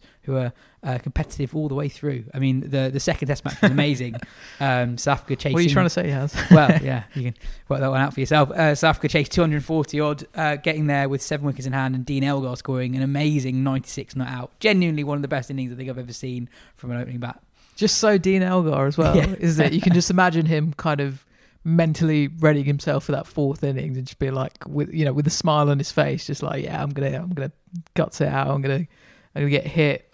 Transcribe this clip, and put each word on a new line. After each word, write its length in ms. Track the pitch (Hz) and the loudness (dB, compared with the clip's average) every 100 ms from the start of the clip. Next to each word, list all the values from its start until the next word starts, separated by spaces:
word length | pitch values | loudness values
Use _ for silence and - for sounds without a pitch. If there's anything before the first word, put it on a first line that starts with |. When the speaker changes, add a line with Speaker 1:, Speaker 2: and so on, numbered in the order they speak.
| - _ | -20 _
Speaker 1:
who 160 | - 135 | -6 -2
are, 160 | 123 - _ _ | -4 -6 _ _
uh, 160 | 156 127 | -6 -6
competitive 560 | - - - - 139 156 | -4 -4 -4 -4 -6 -4
all 120 | 151 | -4
the 60 | |
way 160 | 135 147 | -4 -6
through. 360 | - 147 127 110 135 | -6 -6 -6 -8 -2
I 40 | |
mean, 220 | 135 131 | 0 0
the, 280 | 143 139 131 | 0 -2 -2
the 60 | 139 | -2
second 280 | - 160 135 | -2 -2 -2
Test 180 | 143 - | -4 -6
match 160 | - | 0
was 100 | 208 | 2
amazing. 440 | 135 147 127 123 117 | 4 2 0 -4 -10
Speaker 2:
<laughs> 60 | - - - - | -14 -18 -20 -4
Speaker 1:
Um, 360 | 139 127 120 120 | 0 2 0 -2
South 260 | - 139 | 0 0
Africa 140 | - 135 | -2 -4
chasing 160 | 151 | 0
Speaker 2:
What 80 | 160 | 2
are 20 | |
you 80 | 175 | 4
trying 140 | 143 180 | 4 2
to 20 | |
say, 200 | - 175 | 2 -2
Yaz? 420 | 139 143 - - | -2 -2 -4 8
<laughs> 40 | 165 | 8
Speaker 1:
Well, 240 | 143 156 | 8 4
yeah, 220 | 135 123 101 139 | 0 -4 -6 -6
you 80 | |
can 120 | 123 113 - - - | -6 -6 -10 -12 -6
work 120 | 135 | -2
that 100 | 135 | 0
one 100 | 131 | 0
out 140 | 139 | -2
for 60 | - | -2
yourself. 320 | 131 151 139 | 0 2 2
Uh, 240 | - 156 139 | 2 2 2
South 160 | 160 | 2
Africa 160 | - 147 | 2 0
chased 240 | 156 143 | 0 0
two 100 | - | 0
hundred 240 | 165 151 139 | 2 0 -2
forty 340 | 160 143 147 | -2 -2 -2
odd, 280 | 151 147 156 - | -2 -4 -8 -4
uh, 220 | 156 147 | -4 -2
getting 280 | 160 156 151 | -2 -2 0
there 240 | 143 139 | 0 0
with 140 | 135 | -4
seven 240 | - 151 143 | -4 -4 -4
wickets 180 | 135 131 | -4 -4
in 80 | |
hand, 220 | 135 131 127 | -4 -2 -4
and 100 | 127 | -4
Dean 180 | 139 | -2
Elgar 320 | 139 139 131 123 | 0 -2 -4 -6
scoring 380 | - 127 127 131 | -4 -4 -2 -2
an 60 | |
amazing 600 | 135 143 151 151 131 131 | -2 0 0 0 0 -2
ninety-six 520 | 135 135 - - - 135 | 0 -2 -4 -12 -10 -8
not 120 | 127 | -8
out. 240 | 127 127 _ | -8 -12 _
Genuinely 440 | 214 196 175 151 | 2 4 2 0
one 120 | 143 147 | -2 -4
of 80 | |
the 40 | 139 | -2
best 220 | 143 120 | -4 -4
innings 240 | 139 127 | -6 -8
I 20 | 123 | -8
think 140 | 131 | -10
I've 80 | 123 | -10
ever 160 | 120 | -12
seen 340 | 117 135 123 120 - - _ | -12 -8 -8 -10 -14 -20 _
from 160 | 123 | -8
an 100 | 120 | -8
opening 180 | 123 123 | -6 -8
bat. 220 | 123 - _ _ _ - | -10 -12 _ _ _ -2
Speaker 2:
Just 220 | 214 - | 0 2
so 220 | 220 202 | 4 4
Dean 240 | 185 190 | 4 2
Elgar 420 | 185 185 160 139 139 | 4 2 2 2 2
as 140 | 143 | 2
well, 160 | 156 151 | 4 4
Speaker 1:
<laughs> 20 | |
Yeah. 160 | 147 190 | 4 0
Speaker 2:
isn't 260 | 170 156 143 | 2 4 4
it? 80 | |
You 80 | 156 | 4
can 120 | 180 | 4
just 180 | 175 - | 4 4
imagine 340 | 185 185 165 160 | 4 4 4 2
him 280 | 160 156 | 2 0
kind 280 | 143 165 143 | -2 -2 0
of 240 | 139 135 - _ _ _ | -2 -6 -14 _ _ _
mentally 640 | 165 165 165 151 160 151 143 | 0 4 4 2 2 2 0
readying 380 | 160 156 147 139 | 2 4 4 2
himself 400 | 143 151 139 - | 0 0 -2 -2
for 80 | |
that 120 | 139 - | -4 -4
fourth 380 | - 143 143 | -2 -2 -2
innings 340 | 139 135 151 131 | -4 -4 -4 -6
and 80 | 131 | -8
just 140 | - | -6
be 100 | 135 | -4
like, 240 | 135 - - - | -4 -6 -8 -8
with, 260 | 147 147 | -4 -4
you 120 | 160 147 | 0 0
know, 80 | |
with 120 | 135 147 | 0 0
a 60 | |
smile 400 | - 165 151 147 | 0 2 2 4
on 80 | 143 | 2
his 120 | 143 | 0
face, 360 | - 143 135 - | 0 0 -2 -6
just 160 | 143 | -8
like, 200 | 143 143 | -6 -6
"Yeah, 200 | - 160 | -6 -6
I'm 80 | 147 | -6
gonna, 240 | 139 139 139 | -4 -4 -4
I'm 160 | 175 | -6
gonna 200 | 165 135 - _ 175 - - | -6 -8 -10 _ -16 -6 -4
guts 260 | 160 - | -4 -2
it 60 | 143 | -2
out. 220 | 143 139 | 0 -2
I'm 120 | 139 | -2
gonna, 140 | 135 139 | -2 -2
I'm 120 | 170 _ - _ _ | -4 _ -20 _ _
gonna 160 | 147 143 | -4 0
get 160 | 139 143 | 0 0
hit. 420 | 165 147 - - | 0 2 0 -8